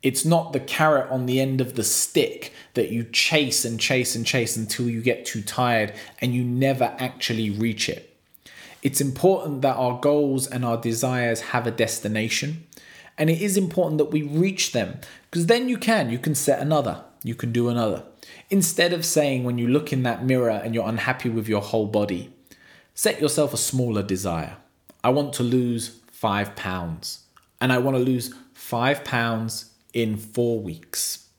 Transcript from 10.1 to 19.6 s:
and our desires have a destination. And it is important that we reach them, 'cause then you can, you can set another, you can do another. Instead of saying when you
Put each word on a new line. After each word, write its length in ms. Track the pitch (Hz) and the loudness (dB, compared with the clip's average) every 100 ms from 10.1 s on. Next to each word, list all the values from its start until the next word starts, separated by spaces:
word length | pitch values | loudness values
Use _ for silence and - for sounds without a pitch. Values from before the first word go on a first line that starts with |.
| 147 143 135 131 | 4 2 0 -2
and 180 | 127 | -2
our 120 | 123 117 | 0 0
desires 640 | 117 113 131 127 120 117 | -2 -2 0 0 0 -2
have 260 | - 123 117 | -2 -2 -2
a 60 | |
destination. 920 | 113 110 - - 107 110 - 139 160 - - - - - - | 0 0 0 -2 -2 -2 -2 -4 -8 -12 -20 -20 -20 -20 -2
And 120 | 156 | 0
it 140 | 160 | 2
is 140 | 202 190 | 2 0
important 420 | 185 185 165 151 | 0 0 0 2
that 140 | 147 | 2
we 100 | 156 | 0
reach 480 | 147 151 190 190 - | 0 2 2 0 -2
them, 300 | 123 92 - - - _ | -2 -2 -6 -14 -20 _
'cause 160 | 170 170 | -2 4
then 220 | 233 254 | 4 2
you 80 | 247 | -2
can, 340 | - 220 127 | 2 2 2
you 80 | 120 | -2
can 180 | 143 139 | -2 0
set 240 | - 135 | 2 2
another, 420 | 139 151 123 80 - _ | 2 2 0 -4 -12 _
you 100 | - | -8
can 160 | 113 120 | -6 -2
do 180 | 117 120 | 0 0
another. 360 | 120 110 80 - - - - - | 2 0 -2 -8 -20 -20 -20 0
Instead 420 | 196 175 - 175 | 2 2 2 2
of 120 | 175 | 2
saying 380 | 165 - 147 131 | 0 2 2 2
when 160 | 123 | 0
you 80 | 120 | 0